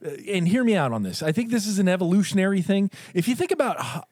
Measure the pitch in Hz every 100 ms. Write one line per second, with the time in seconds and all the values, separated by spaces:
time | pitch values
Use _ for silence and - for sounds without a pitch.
0 | - 143 - 196 170 240 240 202 135 113
1 | 95 - 156 156 233 233 208 196 185 185
2 | 175 190 190 190 190 196 175 196 196 -
3 | - 180 170 247 359 339 254 180 120 151
4 | -